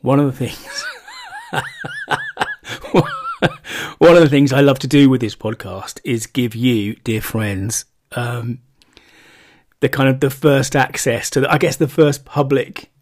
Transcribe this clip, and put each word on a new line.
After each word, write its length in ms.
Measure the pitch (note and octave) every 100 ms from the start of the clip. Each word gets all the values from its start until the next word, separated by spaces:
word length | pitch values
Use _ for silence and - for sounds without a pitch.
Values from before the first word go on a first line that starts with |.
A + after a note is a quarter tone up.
one 180 | B2 C#3
of 180 | C#3+ C3+
the 120 | B2
things 360 | - - - - - - B5 A5+ G5+ A#5
<laughs> 1700 | - - A#5+ - - - - - - - - - - - - - - C6+ C6+ - - - - - -
One 180 | E3 F3
of 60 |
the 80 | D#3
things 240 | C#3 C#3+
I 80 | C3
love 180 | C#3+ C3
to 80 | C3+
do 220 | C#3+ C#3
with 120 | B2+
this 140 | A2+ -
podcast 640 | A2 A2+ - F#2+ - -
is 240 | - A#2 -
give 280 | - B2 A2+
you, 400 | B2 A#2 G2+ -
dear 180 | - A2
friends, 640 | - A2+ G#2+ G2 G2+ - - _ _
um, 480 | - A#2+ A#2+ A#2 A#2+ _ _ _ _ _ _ _ _ _ _ _ _
the 100 | C3+
kind 200 | C#3 C3+
of 100 | C3
the 100 | C3+
first 460 | - D#3 C#3 C3 C#3+
access 540 | C3 - - A#2 -
to 100 | C#3
the, 100 | C3+
I 60 | C#3+
guess, 180 | E3 C#3
the 120 | D3
first 380 | - D3+ C#3 -
public 680 | - C#3+ C3+ - - - _